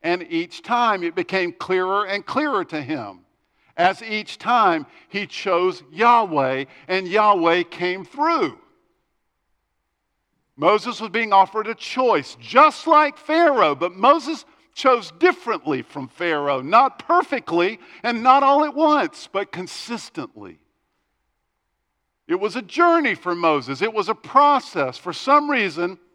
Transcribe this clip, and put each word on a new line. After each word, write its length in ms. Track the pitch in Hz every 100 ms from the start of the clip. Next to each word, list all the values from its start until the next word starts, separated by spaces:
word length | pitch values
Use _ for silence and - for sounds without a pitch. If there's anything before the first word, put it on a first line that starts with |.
And 240 | 160 180 170
each 340 | 165 170 -
time 400 | - 240 240 202
it 120 | 170
became 380 | 165 175 190 175
clearer 540 | 170 - 185 185 196 202
and 200 | 202 -
clearer 380 | - 302 233
to 180 | 170 156
him, 380 | 131 151 107 92 _ _ _ _ _ -
as 240 | 175 196
each 340 | 226 214 - -
time 480 | 196 240 208 165 139 - _
he 180 | 196 196
chose 560 | - - 175 185 180 139
Yahweh 760 | 156 233 240 208 151 131 131 135 - -
and 200 | 185 185
Yahweh 540 | 196 214 202 165 175
came 420 | 175 - 180 185
through. 540 | 185 269 302 330 170 - _ _ _ _ _ _ _ _ _ _ _ _ _ _ _ _ _ _ _ _
Moses 440 | 156 214 220 240
was 80 | 214
being 240 | 196 226
offered 340 | 196 190 220 214
a 80 |
choice, 600 | 226 - - 254 190 135 -
just 480 | 117 233 302 - -
like 300 | 302 302 285
Pharaoh, 580 | - 320 339 262 -
but 180 | 143 175
Moses 520 | 180 226 320 262 311 - _ _
chose 360 | - 269 247 175
differently 680 | 165 339 349 - 190 143 135
from 280 | 113 - 131
Pharaoh, 520 | _ 175 156 143 135
not 380 | 131 214 262 -
perfectly 800 | - 349 - 262 - 170 175 220 - -
and 200 | 226 233
not 200 | 240 269
all 240 | 277 285 302
at 80 |
once, 520 | 277 311 302 175 - -
but 180 | 196 196
consistently. 1080 | - 180 - - 233 - - 127 - 101 80 _ _ _ _ _ _ _ _ _ _ _ _ _ _ _ _ _
It 100 | 175
was 160 | 208
a 80 | 208
journey 540 | 202 - 349 330 220 190
for 180 | 180
Moses. 480 | 175 170 151 123 135
It 100 | 214
was 160 | 214 196
a 60 |
process. 840 | 220 - 262 285 277 - 175 135 123
For 160 | -
some 380 | 165 - 294 294
reason 480 | 277 202 151 175 185 _